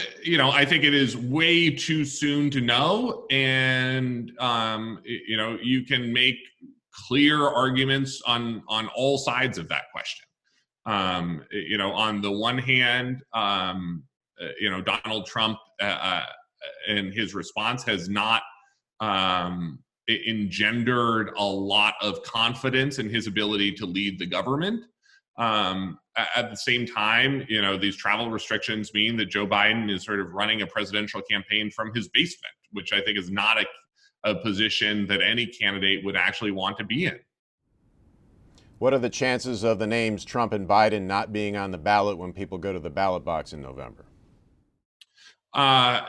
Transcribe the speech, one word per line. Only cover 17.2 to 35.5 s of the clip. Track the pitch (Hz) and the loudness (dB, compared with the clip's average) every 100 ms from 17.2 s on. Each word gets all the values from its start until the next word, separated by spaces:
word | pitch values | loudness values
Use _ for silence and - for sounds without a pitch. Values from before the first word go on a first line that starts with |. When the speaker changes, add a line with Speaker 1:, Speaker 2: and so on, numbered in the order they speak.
| 95 | -4
Speaker 1:
response | 101 - - 110 127 | -4 -8 -4 -2 -2
has | 123 98 87 | -2 -2 -2
not, | 104 107 113 - - _ _ _ - | -2 2 0 -2 -20 _ _ _ -6
um, | 110 95 92 90 87 90 85 67 _ _ - | 0 2 2 2 0 -4 -6 -8 _ _ -2
e-, | 113 113 | -2 0
engendered | 110 101 90 107 120 117 123 120 110 104 - | -2 -2 2 2 2 2 2 4 2 0 0
a | |
lot | 101 98 98 101 104 - | 0 0 0 2 2 2
of | 104 85 | -4 -4
confidence | - 113 117 123 131 131 139 135 | -6 -2 0 0 0 2 0 -2
in | 110 | -2
his | 117 107 | -2 0
ability | 98 104 104 101 | 0 0 2 0
to | 95 98 | 0 -4
lead | 92 101 92 | -2 -2 -4
the | 90 | -4
government. | 90 104 143 190 226 - _ _ _ _ - | -2 0 0 0 -4 -8 _ _ _ _ -2
Um, | 117 107 92 95 92 - _ 113 | 0 2 2 0 -4 -8 _ -4
a-, | 90 110 | 0 0
at | 110 | -2
the | 104 | -4
same | - 123 | 0 0
time, | 117 110 107 117 135 139 131 | 0 -2 2 4 4 0 -2
you | 110 | 0
know, | 98 95 | 0 0
these | 101 | -2
travel | 95 101 107 117 | -2 0 0 0
restrictions | 110 - 110 - 110 104 | -4 -4 -4 -2 -4 -2
mean | 104 110 117 | 0 0 0
that | 98 | 0
Joe | 101 101 | 0 2
Biden | 101 107 113 107 | 4 4 2 0
is | 95 | -4
sort | 110 104 | -2 -4
of | 90 | -2
running | 92 107 110 | -2 -2 0
a | 90 | -2
presidential | 110 98 104 104 104 | -4 -4 -4 -4 -6
campaign | - 104 - 107 107 | -2 -2 0 -2 -2
from | - 110 | -4 -4
his | 113 98 | -4 -4
basement, | 123 175 - - - _ | -2 -2 -4 -16 -20 _
which | 101 - | -10 -2
I | 101 | -2
think | 101 104 | 0 -4
is | 90 | -4
not | 98 104 110 | -2 0 0
a, | 98 - _ _ _ _ | -2 -6 _ _ _ _
a | 107 | -4
position | 92 113 95 107 - 104 104 98 | -2 -2 0 0 2 0 0 0
that | 98 | 2
any | 92 117 | 2 2
candidate | 117 | -2